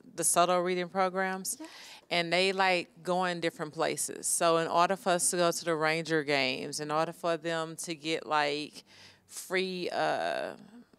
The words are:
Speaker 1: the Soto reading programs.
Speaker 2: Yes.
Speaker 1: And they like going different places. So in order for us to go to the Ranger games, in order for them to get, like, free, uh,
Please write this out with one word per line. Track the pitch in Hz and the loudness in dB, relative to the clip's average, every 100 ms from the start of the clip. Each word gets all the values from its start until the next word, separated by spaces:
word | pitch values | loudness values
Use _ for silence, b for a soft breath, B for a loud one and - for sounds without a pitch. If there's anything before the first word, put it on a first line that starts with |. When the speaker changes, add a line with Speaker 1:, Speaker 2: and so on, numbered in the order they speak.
| - - | -16 -2
Speaker 1:
the | |
Soto | 156 175 175 180 | 2 4 4 4
reading | 180 180 175 | 2 -2 -2
programs. | 190 185 185 190 190 190 - | 0 0 0 -2 -4 -6 -8
Speaker 2:
Yes. | 320 B B B - | -10 B B B -2
Speaker 1:
And | 175 170 | 0 2
they | 175 190 | 4 4
like | 190 190 175 - 170 | 4 4 2 -2 -10
going | 165 180 180 175 | -2 0 0 -2
different | 165 - 151 | -4 -4 -8
places. | 151 147 147 - - - | -2 -2 -2 -4 -4 -4
So | - 170 165 | 2 4 4
in | 165 | 2
order | 170 180 190 | 4 2 2
for | 190 | 0
us | 175 - | 2 2
to | 180 | 2
go | 170 | 2
to | 170 | 2
the | 165 156 | -2 0
Ranger | 156 160 160 160 | 2 0 0 0
games, | 143 143 131 131 147 143 | 2 2 2 -2 -6 -6
in | 151 | -2
order | 151 165 | 0 0
for | 165 170 165 | -2 -2 -2
them | 165 165 160 160 | -2 -4 -6 -8
to | - 156 | -10 -8
get, | 156 160 110 | -4 -4 0
like, | 151 147 147 151 - - B B B B | 0 0 -2 -6 -12 -20 B B B B
free, | - - 185 185 180 170 | -16 -4 -2 -2 -4 -4
uh, | 123 156 131 82 65 80 - - 233 - | -2 0 0 -2 -4 -6 -10 -18 -20 -20